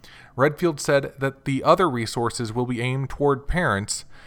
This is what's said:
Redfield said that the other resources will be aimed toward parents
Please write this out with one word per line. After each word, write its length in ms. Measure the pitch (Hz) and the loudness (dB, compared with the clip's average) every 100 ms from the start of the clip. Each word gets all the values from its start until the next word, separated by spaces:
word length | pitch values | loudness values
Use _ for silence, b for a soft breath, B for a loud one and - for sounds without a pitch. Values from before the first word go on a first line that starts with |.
| B B B - | B B B 0
Redfield 420 | 139 147 175 151 | 0 2 -2 0
said 360 | - 143 135 - | 2 2 0 -4
that 280 | 135 135 - | -6 -6 -4
the 180 | 135 | 0
other 240 | 139 170 180 | 4 4 4
resources 640 | 123 113 - 117 - 117 | 0 -4 -2 -2 -2 -4
will 140 | 113 123 | -4 -4
be 160 | 120 | -2
aimed 260 | 123 131 135 | -2 -2 -4
toward 400 | - 143 135 - | 0 0 0 0
parents 560 | 165 165 101 104 - - B | 0 2 0 -2 -8 -10 B